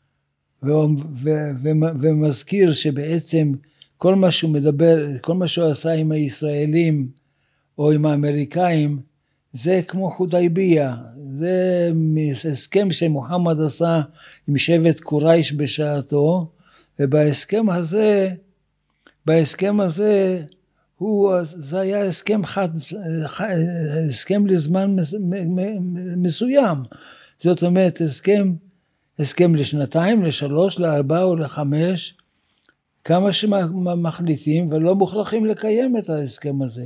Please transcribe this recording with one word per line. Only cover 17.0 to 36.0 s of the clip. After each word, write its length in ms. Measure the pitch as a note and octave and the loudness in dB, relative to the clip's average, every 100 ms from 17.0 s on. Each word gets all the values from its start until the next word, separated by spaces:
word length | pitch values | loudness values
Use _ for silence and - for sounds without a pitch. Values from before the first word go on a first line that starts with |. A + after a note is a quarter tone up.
| C#3+ D3+ D3+ C#3 - G#3+ A3 | 0 2 2 0 -2 0 0
הזה, 640 | F3 D#3+ G#3 G#3+ G3+ F#3+ F3+ _ _ _ _ _ _ _ _ D#3 | 0 -2 0 2 2 0 -4 _ _ _ _ _ _ _ _ 2
בהסכם 540 | E3 D3+ - G3 G#3 | 2 2 0 0 0
הזה, 640 | F#3 D#3+ G#3+ G3+ F#3+ F3+ D3+ _ _ _ _ - | 0 0 2 2 2 -2 -8 _ _ _ _ -8
הוא, 380 | G#3 G3+ G3 F3+ | -2 2 2 2
זה 380 | D#3+ F3 C#3 F3+ | -2 -10 -8 -4
היה 240 | F#3+ G3+ | -2 -2
הסכם 420 | G3 E3 G3+ G#3 F3 | -2 -4 -2 -2 -2
חד, 220 | G3 F3+ D#3+ - G#3 E3+ E3 D#3 - G#3 E3+ E3+ E3+ D#3 D#3 D#3 | -4 -4 -6 -10 -10 -6 -6 -6 -6 -4 -2 -2 -2 -4 -2 -2
הסכם 380 | A#2+ - G3+ G3+ | -4 -2 0 2
לזמן 540 | F3+ D3 F#3 G3 F#3+ | 2 2 0 0 0
מס-, 140 | D3+ | -2
מ-, 420 | G#3 F3+ G3 E3+ F3+ | -4 -4 -4 -2 -2
מ-, 680 | G3 G#3 F3+ F3 F3+ F3+ | -4 -4 -6 -8 -6 -2
מסוים. 560 | F3 D3+ B3 C#4 A3 C#3+ A#2+ - - - - _ | -2 0 0 2 2 0 -8 -16 -20 -20 -20 _
זאת 240 | F3 E3+ | 0 2
אומרת, 380 | F3 F#3 F3+ E3 | 2 2 2 0
הסכם, 540 | D#3+ B2+ F#3+ G3+ F#3+ E3 - _ _ _ _ - | -4 -2 0 2 2 -2 -10 _ _ _ _ -6
הסכם 360 | C#3+ - F3 | -2 2 4
לשנתיים, 680 | D#3 C3 D3 C3+ E3 F#3 A3+ | 4 2 -2 0 0 2 2
לשלוש, 560 | E3 - C#3+ D3 F#3+ F#3 | 2 -2 -2 0 0 0
לארבע 440 | E3+ D3 C#3 E3 | 0 0 2 2
או 140 | F#3 E3 | 2 0
לחמש, 800 | C#3+ D3 C#3+ D3 F3 F3+ - - _ _ _ _ _ _ _ _ | -2 -4 -2 0 0 -2 -6 -16 _ _ _ _ _ _ _ _
כמה 280 | - F3 G3+ | 0 2 2
שמחליטים, 1400 | F#3 G#3+ G3 E3 F#3 F3+ F3 E3+ E3 E3+ D3 D3+ D#3+ E3 | 0 0 0 0 -2 -2 -2 -2 -2 -2 -2 0 0 0
ולא 220 | D#3 E3+ | 0 2
מוכרחים 520 | G3 F#3 G#3+ G3 A3 G#3+ | 2 0 -2 -2 -2 -2
לקיים 500 | G#3 A3 A3+ C4 | -2 -2 0 0
את 100 | A#3 | -2